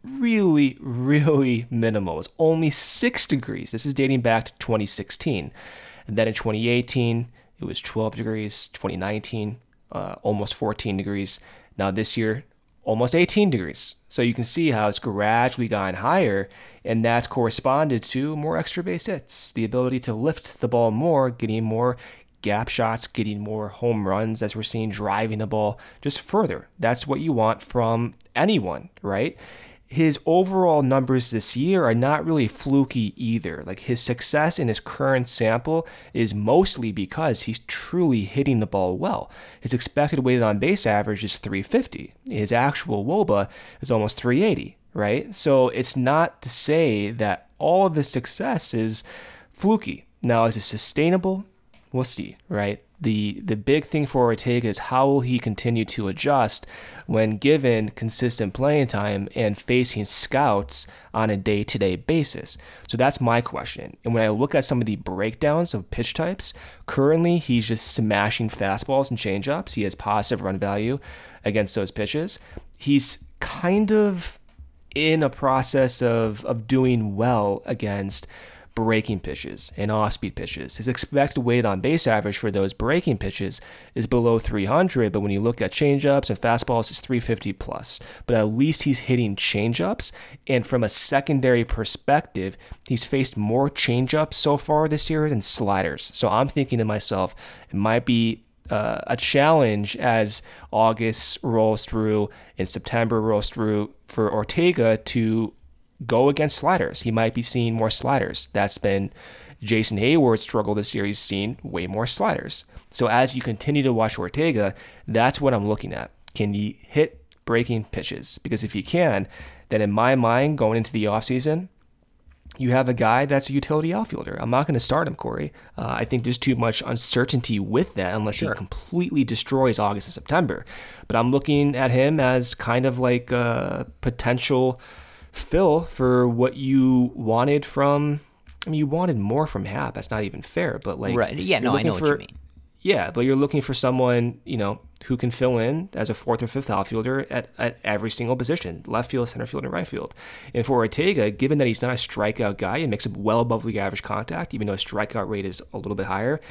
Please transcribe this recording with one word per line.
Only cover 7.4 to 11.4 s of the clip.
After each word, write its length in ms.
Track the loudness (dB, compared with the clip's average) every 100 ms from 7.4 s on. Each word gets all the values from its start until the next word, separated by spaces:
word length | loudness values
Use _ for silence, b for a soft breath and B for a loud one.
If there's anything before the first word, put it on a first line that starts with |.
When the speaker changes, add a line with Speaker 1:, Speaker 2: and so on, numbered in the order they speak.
| b _
Speaker 1:
it 60 | -8
was 160 | -8
twelve 340 | -6 -4 -4 -4
degrees. 540 | -6 -4 -4 -6 -6
Twenty 260 | -6 -6 -4
nineteen, 600 | -4 -4 -6 -6 -6 -8 _ _ _
uh, 240 | -10 -8 -4
almost 340 | -2 -2 -4 -4
fourteen 400 | -4 -4 -4 -4
degrees. 460 | -2 -4 -4 -8